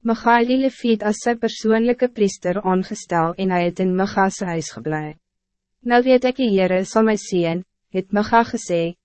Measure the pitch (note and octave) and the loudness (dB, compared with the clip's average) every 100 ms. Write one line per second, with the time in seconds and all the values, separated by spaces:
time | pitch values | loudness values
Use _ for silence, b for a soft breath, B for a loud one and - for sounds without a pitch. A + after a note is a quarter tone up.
0 | A#3 A3+ A#3 A#3 A#3 C4 C4+ - A#3 A3 | -2 -2 2 4 4 2 0 -2 0 0
1 | G#3 G#3+ - A#3 A3+ - A3 A3 A#3 A#3+ | 0 -2 -2 -2 -4 -2 0 2 2 0
2 | B3 A#3 G3+ - F3+ F3+ F#3 F#3 F#3+ G#3 | -2 0 -2 0 -4 -2 0 0 -2 -10
3 | - F3 D#3+ F3 F#3+ F3+ F3 F3 F#3+ F#3 | -4 -2 -2 -2 -2 0 -2 0 -2 0
4 | G3+ G#3 F#3+ - F#3 E3 D#3 - B2 D#3 | -2 0 0 -2 -6 -6 -8 -10 -6 -6
5 | D3+ D3+ _ _ _ _ _ _ A#3+ A#3+ | -8 -14 _ _ _ _ _ _ 2 2
6 | B3 B3+ B3+ B3+ B3 G3 F#3 F#3 F#3+ A3 | 6 4 2 0 0 2 2 0 0 2
7 | A3 G#3+ - F#3 E3+ E3+ F#3 _ _ F#3 | 2 0 -2 -2 0 -2 -8 _ _ -8
8 | F#3+ G3+ G#3 A#3 A#3 A#3 - F3 E3+ E3+ | -2 -2 2 2 2 -4 -4 -2 -2 -6